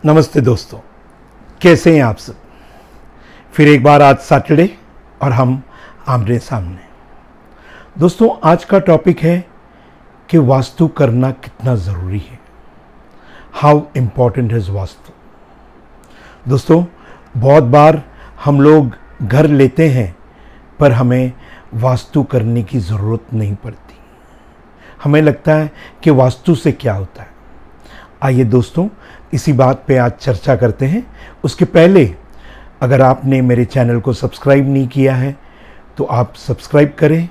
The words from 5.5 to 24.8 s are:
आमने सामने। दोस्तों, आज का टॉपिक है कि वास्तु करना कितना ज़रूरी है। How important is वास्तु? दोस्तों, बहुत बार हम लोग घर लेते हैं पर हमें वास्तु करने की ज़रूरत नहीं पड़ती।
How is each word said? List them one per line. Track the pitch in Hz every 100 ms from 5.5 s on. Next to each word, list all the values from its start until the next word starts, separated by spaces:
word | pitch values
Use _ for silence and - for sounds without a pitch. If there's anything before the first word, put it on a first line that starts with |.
| 131 - - - - -
आमने | 123 101 120
सामने। | - 117 87 92 - - - - _ _ _ - - - - -
दोस्तों, | 170 - 226 -
आज | 160 170
का | - 196
टॉपिक | 190 156 185 165
है | 160 175 - - _ _ _ _ _ _ -
कि | 165
वास्तु | 131 135 123 - 160
करना | - 135 120 131
कितना | 127 - - 120 120
ज़रूरी | 90 87 90 98
है। | - - _ - - - _ - _ - - - -
How | - 147 151 - 135
important | 117 - 123 131 117
is | 113 95
वास्तु? | 98 92 - - _ - - _ - _ - _ - - - - - 123
दोस्तों, | 131 - 165 175 _ - - _ 117
बहुत | 127 147
बार | 120 143 151 160 - - - -
हम | 143 143
लोग | 143 156 131 - - -
घर | 104 131 156
लेते | 143 131 - 160
हैं | 127 95 - - - - - - -
पर | 147
हमें | 120 123 127 127 127 - - - 117
वास्तु | 131 123 - 156
करने | 127 123 110 117
की | 107 131
ज़रूरत | 92 107 104 117 -
नहीं | 113 104
पड़ती। | 98 117 - - - _ _ _ - - _ _ _